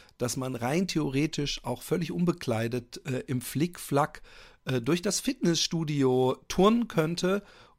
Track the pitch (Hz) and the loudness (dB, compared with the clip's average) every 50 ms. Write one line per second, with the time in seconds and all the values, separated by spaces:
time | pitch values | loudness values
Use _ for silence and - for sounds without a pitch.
0 | - - _ - 120 123 - 135 131 131 131 120 117 123 143 170 196 175 - 165 | -20 -20 _ -6 -4 -4 -2 -4 -4 -4 -4 -4 -2 0 0 0 0 0 0 0
1 | 147 147 131 135 151 156 - - 147 143 - - - 123 123 - - - 156 180 | 0 0 0 0 0 0 0 -2 -4 -4 -4 -6 -6 -6 -6 -6 -2 -2 -2 0
2 | 170 151 180 175 175 175 170 175 - - 117 110 113 117 120 127 120 - - - | 0 -2 0 0 2 2 0 0 -2 -2 -2 0 0 -2 -2 -4 -6 -6 -12 -12
3 | - - 127 127 - - 135 127 120 - - 131 151 175 175 - - - - 139 | -8 -6 -4 -4 -4 -2 -4 -4 -4 -4 -2 0 0 0 -2 -8 -8 -2 0 0
4 | 147 - - - - - - - - - - _ _ - 131 127 117 127 160 175 | 0 0 -2 -10 -20 -20 -20 -20 -20 -20 -20 _ _ -4 -4 -2 0 0 0 0
5 | - 208 190 - - - 277 - - 175 165 147 - - - 165 165 151 151 143 | 0 -2 -2 -2 -2 -4 -4 0 2 2 2 2 0 0 -2 -2 -2 0 0 2
6 | 135 131 127 127 127 127 131 - - - - - 185 202 226 240 233 - - - | 4 4 4 4 4 2 2 -2 -6 -4 2 4 6 6 6 4 2 0 0 0
7 | 156 160 170 170 - 180 190 202 196 - - - - - _ | 2 2 0 0 0 0 0 -2 -4 -8 -16 -20 -20 -20 _